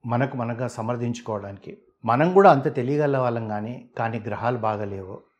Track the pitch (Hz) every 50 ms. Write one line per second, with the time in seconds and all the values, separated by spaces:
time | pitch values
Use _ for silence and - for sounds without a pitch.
0 | _ 117 120 120 135 135 139 131 117 117 120 117 127 120 - - 110 113 123 117
1 | 120 120 117 - - - 110 101 101 101 101 101 - - - _ _ _ _ _
2 | - 113 113 127 156 175 185 196 196 190 160 139 135 156 123 135 120 123 143 147
3 | 151 143 135 131 127 123 117 117 113 107 107 104 104 113 123 - - - _ -
4 | 117 113 113 113 101 107 104 98 110 120 123 113 110 110 107 101 107 101 98 98
5 | 95 92 104 - _ _ _